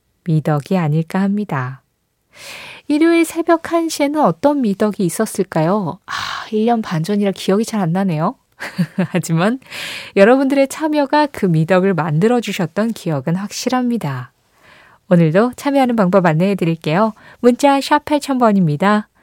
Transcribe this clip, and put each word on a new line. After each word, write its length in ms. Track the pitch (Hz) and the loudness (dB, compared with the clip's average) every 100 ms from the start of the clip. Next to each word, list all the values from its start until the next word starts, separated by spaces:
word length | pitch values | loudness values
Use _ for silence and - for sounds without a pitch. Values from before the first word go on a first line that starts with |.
| _ _ | _ _
미덕이 520 | - 156 165 147 - 190 | -2 -2 0 -2 -2 -2
아닐까 460 | 156 151 160 190 | 0 -2 -2 -2
합니다. 600 | 196 202 208 143 127 131 _ _ _ _ _ - - - - - - | -2 -2 -4 -6 -6 -10 _ _ _ _ _ -20 -20 -18 -18 -12 -2
일요일 360 | 294 330 339 | 2 4 4
새벽 480 | 330 330 330 330 - | 2 -2 0 0 0
한 160 | 339 330 | -2 -2
시 140 | - | -2
에는 180 | 285 302 | -2 2
어떤 400 | 240 165 277 294 | 0 2 0 0
미덕이 440 | 233 196 214 196 | 0 0 -2 -2
있었을까요? 920 | 180 - 220 - 180 165 156 208 175 175 - | -4 -2 -4 -4 -4 -2 0 0 -4 -8 -12
아, 60 | - - - - | -10 -8 -10 -6
일 160 | 214 220 | -2 0
년 160 | 233 | 0
반 200 | 220 165 | -2 -4
전이라 300 | 160 208 202 | -2 0 0
기억이 320 | 185 - 190 | -2 0 0
잘 160 | 226 220 | 0 -2
안 120 | 175 | -2
나네요. 440 | 180 196 156 170 269 _ - | 0 0 0 -2 -6 _ -16
<laughs> 480 | - - 170 - 175 | -10 -6 -4 -4 -4
하지만 480 | 180 - 160 196 262 - - - - - - | -2 -2 0 0 -2 -8 -14 -12 -14 -4 4
여러분들의 520 | 196 262 277 277 269 | 6 6 2 2 0
참여가 580 | - 302 302 277 302 294 | -2 -2 0 0 2 0
그 200 | - 190 | 0 0
미덕을 480 | 160 160 185 190 | 2 2 2 2
만들어주셨던 1000 | 175 156 151 214 247 226 190 165 - 226 | 0 -2 0 2 2 -2 -4 -4 -2 -4
기억은 420 | 214 175 147 131 175 | -4 -4 -4 -2 -4
확실합니다. 960 | 202 - - 254 247 233 147 131 123 _ _ _ _ - _ _ - | -4 -6 -2 -2 0 -2 -4 -6 -10 _ _ _ _ -20 _ _ 2
오늘도 440 | 175 165 170 240 247 | 4 4 4 0 0
참여하는 400 | 285 277 254 233 | 0 2 2 2
방법 300 | 185 196 175 | 2 4 2
안내해 280 | 156 190 | 2 0
드릴게요. 600 | 196 165 165 160 165 220 - - - | 0 -2 -2 -2 0 0 -4 -16 0
문자 400 | 240 240 285 277 | 2 4 4 2
샵 240 | 269 294 | 2 0
팔천 340 | - 302 - 262 | 0 -4 -2 0
번입니다. 720 | 233 202 170 147 196 208 - _ | 2 4 2 2 2 0 -2 _